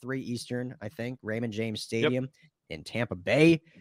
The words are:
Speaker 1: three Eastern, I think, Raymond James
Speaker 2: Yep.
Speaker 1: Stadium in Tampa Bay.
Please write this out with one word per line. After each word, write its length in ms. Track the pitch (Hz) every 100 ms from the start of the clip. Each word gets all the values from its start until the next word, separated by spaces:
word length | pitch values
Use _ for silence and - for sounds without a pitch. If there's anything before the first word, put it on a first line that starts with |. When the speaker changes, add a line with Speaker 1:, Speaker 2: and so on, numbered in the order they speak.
Speaker 1:
three 200 | 123 135
Eastern, 560 | 101 120 - 123 123 147
I 80 | 107
think, 300 | - 120 131
Raymond 300 | 104 110 117
James 280 | 104 113 104
Speaker 2:
Yep. 40 | - 113
Speaker 1:
Stadium 280 | 147 127 135 _ _ _ -
in 140 | 78
Tampa 320 | 71 110 120 90
Bay. 460 | 92 127 160 160 - -